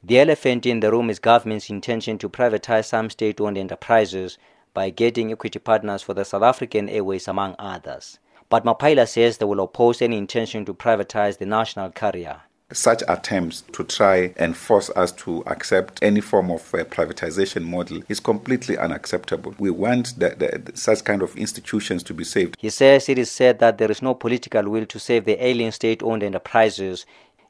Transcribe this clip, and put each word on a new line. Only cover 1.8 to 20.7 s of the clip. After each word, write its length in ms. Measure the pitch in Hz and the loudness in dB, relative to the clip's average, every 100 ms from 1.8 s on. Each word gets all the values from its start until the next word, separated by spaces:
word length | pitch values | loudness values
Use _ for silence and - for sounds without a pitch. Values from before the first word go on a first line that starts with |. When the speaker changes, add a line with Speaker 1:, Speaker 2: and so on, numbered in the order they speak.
| - 113 110 107 | -4 -6 -4 -6
Speaker 1:
to 100 | 104 | -8
privatize 560 | - 123 107 - 110 110 | 0 0 0 0 0 0
some 240 | 117 110 | -4 -4
state-owned 480 | - 110 104 104 98 | -4 -4 -2 -4 -4
enterprises 800 | 95 90 - 117 101 95 92 - _ _ _ | -8 -10 2 2 2 -4 -8 -12 _ _ _
by 180 | - 98 | -6 -4
getting 400 | 90 117 117 110 | 0 0 0 -4
equity 280 | 110 110 104 | -6 -8 -10
partners 420 | - 110 104 101 | 0 0 2 -8
for 120 | - | -6
the 120 | 98 98 | -6 -4
South 180 | 101 | 2
African 440 | 113 127 117 107 101 | 4 2 -2 -4 -2
Airways, 400 | 110 95 95 - | -4 -2 -4 -4
among 280 | 95 98 - | -4 -4 -6
others. 600 | 101 90 - 67 - - _ _ _ | -12 -12 -12 -14 -16 -20 _ _ _
But 140 | 113 | 2
Mapaila 460 | 117 113 147 147 117 | 2 2 4 4 4
says 280 | - 117 113 | 4 2 2
they 80 | 104 | -2
will 180 | 101 | -2
oppose 380 | 92 - 120 120 | -4 2 2 4
any 160 | 120 113 | 0 -2
intention 460 | 101 120 110 110 101 | -4 -4 -4 -8 -8
to 80 | |
privatize 640 | 92 120 110 101 110 104 98 | -4 0 0 0 0 -2 -2
the 80 | 98 | -2
national 460 | 107 113 - 95 | -2 -2 -6 -10
carrier. 500 | - 107 92 82 71 _ _ _ | -4 -4 -4 -10 -14 _ _ _
Speaker 2:
Such 320 | - - 117 - | 0 2 2 0
attempts 540 | 90 - 98 85 - - | -2 0 -2 -2 -8 -16
to 100 | - | -12
try 500 | 87 - 101 95 90 - | -8 2 4 4 2 -2
and 200 | 85 82 | -4 -4
force 320 | - 104 95 - | 2 2 2 0
us 160 | 90 | -2
to 320 | - - 82 - | -2 -8 -8 -6
accept 560 | - - 95 92 - | -8 0 0 0 0
any 200 | 104 104 | 2 2
form 280 | 104 104 92 | 2 0 0
of, 240 | 82 - | -4 -6
uh, 100 | 90 80 | -6 -6
privatization 800 | - 80 87 85 87 98 - | -4 -4 -4 -6 -2 -2 -2
model 380 | 85 87 90 82 - | -6 -6 -6 -10 -8
is 100 | 104 | -8
completely 600 | - 104 110 127 127 101 | -2 -4 -2 -4 -2 -4
unacceptable. 720 | 87 73 - - - 80 - - | -4 -6 -6 -8 -6 -8 -8 -6
We 100 | 101 | -4
want 480 | 82 101 123 120 - | -2 0 0 -2 -2
the, 120 | 90 | -2
the, 460 | - - - - | 0 -4 -4 -10